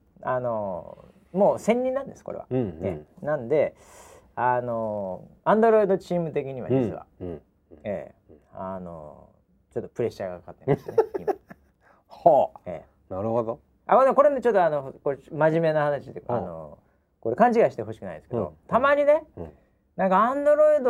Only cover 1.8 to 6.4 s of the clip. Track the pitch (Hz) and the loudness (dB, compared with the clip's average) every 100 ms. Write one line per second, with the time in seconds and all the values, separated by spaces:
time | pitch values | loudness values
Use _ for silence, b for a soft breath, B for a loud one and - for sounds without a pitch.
1.8 | 254 262 269 - - - - 127 104 80 | 0 -4 -8 -14 -12 -12 -4 -2 -2 -4
2.8 | 95 78 76 - 143 151 117 151 - - | -6 -6 -12 -10 -4 -4 0 0 0 -4
3.8 | b b b b b - 123 123 123 117 | b b b b b -2 0 0 -2 -4
4.8 | 110 104 95 92 - - - 214 226 220 | -4 -4 -6 -10 -14 -6 2 4 6 4
5.8 | 196 190 - 175 160 143 | 4 0 0 -4 -2 -4